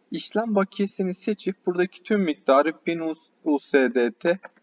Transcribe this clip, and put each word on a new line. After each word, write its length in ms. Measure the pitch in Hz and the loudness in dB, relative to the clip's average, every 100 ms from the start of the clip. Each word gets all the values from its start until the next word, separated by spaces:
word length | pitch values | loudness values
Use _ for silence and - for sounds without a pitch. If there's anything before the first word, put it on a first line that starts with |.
| - | -12
İşlem 440 | 165 - 214 233 202 | -10 -6 -4 0 0
bakiyesini 580 | 190 - 196 - 185 | 0 -2 -4 -4 -6
seçip 520 | 180 - 208 185 - 185 | -4 -6 -4 -6 -6 -4
buradaki 380 | 175 180 - | -2 -2 -4
tüm 180 | - 208 | -2 0
miktarı 520 | 175 147 - 135 151 160 - | 0 -2 2 4 2 -2 -6
bin 300 | 170 160 156 _ _ | -4 -4 -8 _ _
U 160 | 160 143 | -2 -2
S 360 | - 139 127 123 | 2 2 2 2
D 160 | 120 | 0
T 280 | - 170 185 - _ | -2 -2 -2 -6 _